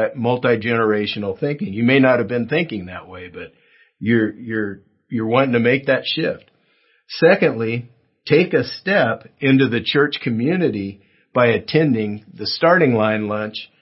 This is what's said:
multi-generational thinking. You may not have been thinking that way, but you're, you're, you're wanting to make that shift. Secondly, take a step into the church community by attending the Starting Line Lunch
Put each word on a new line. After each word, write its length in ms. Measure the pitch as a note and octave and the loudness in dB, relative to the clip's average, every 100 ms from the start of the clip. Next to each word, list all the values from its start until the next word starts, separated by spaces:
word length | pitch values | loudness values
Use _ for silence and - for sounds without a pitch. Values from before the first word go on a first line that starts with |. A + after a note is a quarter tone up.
| - C#3 | -2 -2
multi-generational 1200 | A#2 B2 B2+ A2+ A#2+ A2+ A2 G#2+ G#2 G#2+ G2+ F#2 | -2 0 0 0 0 0 0 0 -2 -6 -6 -6
thinking. 360 | C#3+ D3 F#2+ | -6 -6 -8
You 100 | G2+ | -2
may 160 | A#2+ C3+ | 2 4
not 200 | C3 A#2+ | 4 2
have 80 | G#2+ | 0
been 180 | A#2+ A2+ | -4 -2
thinking 380 | D#3 E3+ G#2+ F2+ | -4 -4 -8 -12
that 240 | F2+ - | -14 -16
way, 180 | F#2 F2+ | -18 -16
but 240 | E2+ - _ _ _ _ - | -16 -18 _ _ _ _ -6
you're, 340 | G#2 A#2 A2 | 0 2 0
you're, 460 | - A#2+ A2 G#2 G2 _ _ - | -4 -8 -6 -6 -10 _ _ -8
you're 180 | A#2+ A2 | -6 0
wanting 260 | B2 C3+ | 2 2
to 60 | A#2+ | 2
make 280 | A#2+ C3+ C#3+ | 2 2 0
that 160 | C3 - | -2 -2
shift. 440 | - - - _ _ _ _ _ _ - | -4 -4 -6 _ _ _ _ _ _ -14
Secondly, 800 | - A#2+ G3 D#3+ A#2 A2+ A#2 - _ _ _ - | 2 4 4 2 0 -4 -4 -8 _ _ _ 2
take 280 | D3+ F3+ | 2 4
a 100 | D#3 | 0
step 640 | - - F#3+ G3 A#2+ - - - | -2 -6 -2 0 0 -2 -10 -2
into 280 | C3+ C3+ C3 | 2 4 4
the 140 | A#2 | 0
church 360 | - C#3+ C#3+ - | 0 2 0 -2
community 800 | C3+ A2+ C3 F#3 D3+ G#2 G2 G2 _ _ _ | -4 -2 -2 0 0 -2 -6 -10 _ _ _
by 140 | B2+ A#2+ | 2 2
attending 760 | A2+ - D#3 D#3+ A2+ G#2 G#2 - | 2 2 2 4 2 -2 -6 -14
the 140 | - G#2+ | -12 -10
Starting 480 | - E3 F3+ D3+ | 0 4 4 4
Line 340 | A#2 G#2+ G#2+ G#2 | 4 2 0 -2
Lunch 420 | G#2+ G#2+ - - _ | -4 -6 -10 -18 _